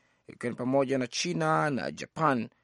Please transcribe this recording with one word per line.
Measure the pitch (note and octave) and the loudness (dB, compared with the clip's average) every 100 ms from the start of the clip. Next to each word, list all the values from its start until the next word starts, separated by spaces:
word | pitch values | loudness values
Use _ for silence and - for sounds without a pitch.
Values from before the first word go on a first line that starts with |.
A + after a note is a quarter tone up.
| _ _ - | _ _ -20
ikiwa | - A#2+ | -8 -6
ni | A2+ | -4
pamoja | B2+ C#3 C3 C3+ | 0 2 2 0
na | B2 | -2
China | - F3 E3 D#3 D#3 D#3 | -4 -2 0 2 2 2
na | B2+ C#2+ | 0 -4
Japan, | - - - D#3 B2+ A2 _ | -6 -10 0 2 2 -2 _